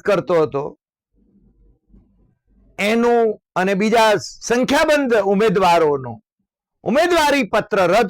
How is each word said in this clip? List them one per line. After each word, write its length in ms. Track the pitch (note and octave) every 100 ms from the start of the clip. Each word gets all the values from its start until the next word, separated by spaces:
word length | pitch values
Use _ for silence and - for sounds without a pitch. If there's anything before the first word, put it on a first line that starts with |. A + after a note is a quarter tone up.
| G3+
કરતો 360 | F#3 - E3+ D3
હતો, 180 | C#3 D3+ - _ _ _ _ _ _ _ _ _ _ _ - _ _ _ _ _ _ _ -
એનું 640 | G3+ A#3 A#3+ A#3+ A3+ G#3 _ F3
અને 160 | F#3+ F#3+
બીજા 320 | A3 A3+ A3 G3
સંખ્યાબંધ 960 | - - - A#3+ B3+ C#4+ D#4 D4 C4 A3+ G3
ઉમેદવારોનું 840 | G3+ A3 F#3+ F3+ E3+ D#3 C#3 B2 A2 _ _ _ _ _ _
ઉમેદવારી 600 | - C4+ F4 F4 D4 C#4 G#3+
પત્ર 260 | A3 - G3+ F3+
રદ 180 | G#3